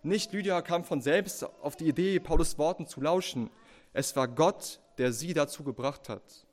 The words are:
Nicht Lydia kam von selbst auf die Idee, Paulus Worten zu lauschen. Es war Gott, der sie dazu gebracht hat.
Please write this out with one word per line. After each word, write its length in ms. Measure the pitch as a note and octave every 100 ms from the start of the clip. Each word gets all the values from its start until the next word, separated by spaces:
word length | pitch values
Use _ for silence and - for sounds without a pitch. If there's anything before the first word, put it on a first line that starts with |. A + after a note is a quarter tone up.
Nicht 280 | D3+ G3+ -
Lydia 300 | G3+ G3 F3
kam 220 | - F3
von 180 | E3+ D3+
selbst 420 | B2+ F3 F#3+ -
auf 320 | - - C#3+ -
die 120 | D#3+
Idee, 320 | C3+ F#3 F#3
Paulus 400 | - D#3 - -
Worten 260 | D#3 F#3 D#3+
zu 160 | -
lauschen. 480 | C#3+ F#3 F3+ B2+ A2 - - - _
Es 240 | - C3+ C#3
war 120 | B2+
Gott, 520 | A#2+ E3 - - - _ -
der 120 | B2+
sie 220 | A2+ E3+
dazu 300 | D3+ C#3+ -
gebracht 460 | C#3 B2+ C3+ C3+ -
hat. 360 | G2+ - - _